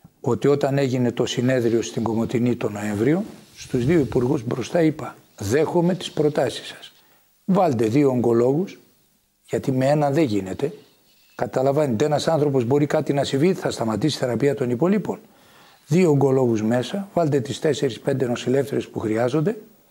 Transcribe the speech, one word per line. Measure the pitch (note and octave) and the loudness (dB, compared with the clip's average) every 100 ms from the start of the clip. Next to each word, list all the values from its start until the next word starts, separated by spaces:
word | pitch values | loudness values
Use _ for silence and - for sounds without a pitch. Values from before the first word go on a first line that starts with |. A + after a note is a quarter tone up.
| - _ | -20 _
ότι | - A#2 C#3 | -2 0 2
όταν | C#3+ C#3 C#3 | 2 2 0
έγινε | C#3 B2+ B2 | 0 2 0
το | A#2+ A#2 | 0 -2
συνέδριο | - B2 C3 A2+ A2+ | 0 0 2 2 0
στην | G#2+ - | 0 -4
Κομοτηνή | A2+ A2 A2 A#2+ A#2+ A#2 | -2 -2 -2 0 0 0
τον | A2+ | -4
Νοέμβριο, | G#2 G#2 G#2 B2+ E3+ A3 - - - | -6 -6 0 2 0 -2 -12 -20 -20
στους | - C3 B2 | -6 -2 2
δύο | F3 | 2
υπουργούς | C3+ C3 B2 C#3+ A#2 | 2 0 0 -2 -2
μπροστά | - A2 F3 | -6 -2 0
είπα, | D#3+ D3 A#2 - _ - | 0 0 -10 -14 _ -10
«Δέχομαι | G2+ C3+ D#3 F3 E3+ F#3 | -2 0 0 0 0 -2
τις | - | -6
προτάσεις | - D3+ D3 B2+ - - | -2 0 0 -2 -4 -14
σας. | - - _ _ _ _ _ - | -18 -20 _ _ _ _ _ -2
Βάλτε | F#3+ F3 A2+ A2 | 2 2 2 2
δύο | C3+ C#3 | 4 2
ογκολόγους, | B2 A#2 A#2 B2 D3 G3 - _ _ _ _ _ _ - | 2 2 2 2 0 -2 -8 _ _ _ _ _ _ -6
γιατί | A#2 C3+ | -4 -2
με | C3 C3 | 0 2
έναν | D3+ C#3+ | 2 2
δεν | C#3+ | 2
γίνεται». | C#3+ G#2 F#2 F#2+ C#3 - - _ _ _ _ - | 2 0 -4 -6 -6 -6 -20 _ _ _ _ -8
Καταλαβαίνετε, | A#2+ C3 C3+ C#3 D3 G#2+ D3+ | -4 0 0 0 0 0 0
ένας | C#3+ - | 0 0
άνθρωπος | D#3+ D3 C3+ A#2 | 2 2 2 2
μπορεί | D3 D3 | 2 2
κάτι | D#3 C#3+ | 0 0
να | C#3+ | -2
συμβεί, | C3 C#3 F3 | 0 0 0
θα | F#3 C#3+ | 0 -4
σταματήσει | - A2+ G#2 D3 - | -4 -4 -2 -2 -2
η | |
θεραπεία | B2+ A#2 C#3+ C#3 | -4 0 0 0
των | B2 | -2
υπολείπων. | A#2+ F3 G#3 - F#2+ - _ _ - - _ - | 0 0 0 -2 -8 -12 _ _ -20 -20 _ 0
Δύο | E3 F3 | 2 4
ογκολόγους | C#3+ C3+ C3 B2 A2 | 4 4 4 2 2
μέσα, | G#2+ B2 A#2+ G3+ G3 | 2 0 -2 -6 -4
βάλτε | F3 D#3+ C#3+ | -2 0 0
τις | B2+ A2 | -2 -4
τέσσερις-πέντε | D#3+ C3 C#3 A2 - C3 B2 | -2 0 -2 -4 -4 -2 -2
νοσηλεύτριες | A#2+ - C3+ C3 B2 - | -2 0 0 0 -4 -6
που | - | -6
χρειάζονται, | G#2+ A2 B2 D3+ D#3 A#3+ - _ _ | -2 0 0 0 -2 -4 -12 _ _